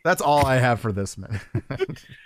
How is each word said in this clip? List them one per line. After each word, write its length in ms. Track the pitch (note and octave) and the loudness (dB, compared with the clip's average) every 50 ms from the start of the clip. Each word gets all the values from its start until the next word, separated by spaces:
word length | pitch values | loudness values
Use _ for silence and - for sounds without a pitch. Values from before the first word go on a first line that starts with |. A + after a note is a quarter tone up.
| - | 0
that's 160 | D#3+ D#3+ - | 0 0 2
all 240 | - C#3+ D3 D3 C#3 | 2 4 4 4 4
I 120 | C3+ C3 | 4 4
have 220 | B2+ B2 B2 A#2 G#2+ | 4 4 2 2 0
for 120 | - A2+ | -2 -4
this 260 | G2 G2+ G2 G2 - | -4 -4 -4 -6 -8
minute. 240 | - F#2+ - G#2+ G2 - - - G#2 - | -12 -10 -8 -8 -10 -8 -6 -6 -6 -6
<laughs> 300 | - C#3 - F#4+ - B2+ - - - - - - | -6 -6 -6 -6 -6 -8 -12 -16 -20 -20 -20 -16